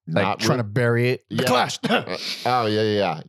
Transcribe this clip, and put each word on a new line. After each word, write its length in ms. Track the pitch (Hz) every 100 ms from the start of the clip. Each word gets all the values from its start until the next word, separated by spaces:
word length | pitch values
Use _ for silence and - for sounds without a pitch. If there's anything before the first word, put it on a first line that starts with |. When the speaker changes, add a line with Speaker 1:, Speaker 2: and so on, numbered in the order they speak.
| -
Speaker 1:
Like, 160 | -
Speaker 2:
not 160 | 98 -
Speaker 1:
trying 180 | 110 139
Speaker 2:
re- 60 |
Speaker 1:
to 40 | 107
bury 400 | 101 120 117 123
it. 140 | 127 -
The 60 | 113
Speaker 2:
Yeah. 80 | 127
Speaker 1:
Clash. 300 | 247 - -
<laughs> 40 | -
Speaker 2:
Uh, 280 | 233 - 92 - - 120
oh, 200 | 123 110
yeah, 160 | 107
yeah, 160 | 110 104
yeah. 220 | 95 78